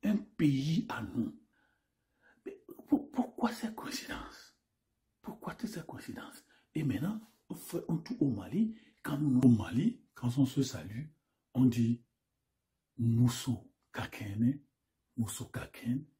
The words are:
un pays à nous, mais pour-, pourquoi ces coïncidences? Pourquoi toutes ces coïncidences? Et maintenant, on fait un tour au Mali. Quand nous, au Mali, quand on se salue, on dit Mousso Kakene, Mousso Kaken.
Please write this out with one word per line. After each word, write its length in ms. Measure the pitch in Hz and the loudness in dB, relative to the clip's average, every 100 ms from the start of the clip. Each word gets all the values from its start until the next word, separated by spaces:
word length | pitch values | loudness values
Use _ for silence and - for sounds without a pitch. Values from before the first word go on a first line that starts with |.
un 140 | 101 - | 2 0
pays 680 | - _ 156 135 143 160 - | -2 _ 4 4 2 0 0
à 140 | - | -4
nous, 340 | 110 - 110 - _ _ _ _ _ _ _ _ _ _ | -6 -4 -4 -4 _ _ _ _ _ _ _ _ _ _
mais 140 | - - - - - | -16 -16 -20 -20 0
pour-, 240 | 294 - | 0 0
pourquoi 420 | - 240 - 226 | -4 -4 0 -2
ces 220 | - 220 | -2 -8
coïncidences? 800 | - 277 - - - - - - _ _ _ _ _ _ _ | -8 -10 -10 -8 -10 -12 -16 -20 _ _ _ _ _ _ _
Pourquoi 320 | - - - | -16 -12 -12
toutes 160 | - - | -8 -8
ces 120 | - | -8
coïncidences? 640 | - - - - - - _ _ _ | -10 -14 -12 -12 -12 -18 _ _ _
Et 100 | - | -4
maintenant, 360 | 143 - 165 220 - _ _ | -2 0 -2 -4 -8 _ _
on 60 | |
fait 300 | 175 - 170 - | -14 -8 -8 -2
un 80 | 165 | -4
tour 240 | - 254 | -2 0
au 80 | 143 | 0
Mali. 440 | 104 92 180 220 - - _ | 0 -4 0 0 -2 -18 _
Quand 160 | - 147 | -8 -2
nous, 220 | 151 127 | 2 6
au 80 | 127 | 8
Mali, 520 | 113 98 113 202 - _ | 8 4 2 2 0 _
quand 240 | - 120 123 | -4 -2 4
on 80 | 131 | 2
se 160 | - | 4
salue, 440 | 135 - - 110 151 _ _ _ _ | -2 -2 -8 -10 -10 _ _ _ _
on 100 | - | 4
dit 380 | 127 117 117 120 _ _ _ _ _ _ _ _ _ - | 4 6 2 0 _ _ _ _ _ _ _ _ _ -2
Mousso 760 | 117 113 123 - - 113 - _ _ | 2 4 4 2 -4 -4 -6 _ _
Kakene, 680 | - 104 - 104 104 117 147 _ _ _ _ _ - | -8 -8 -8 -8 0 2 0 _ _ _ _ _ -6
Mousso 300 | 107 - 117 | -6 -6 -10
Kaken. 580 | - - - 233 131 - | -10 -12 -10 -4 -4 -4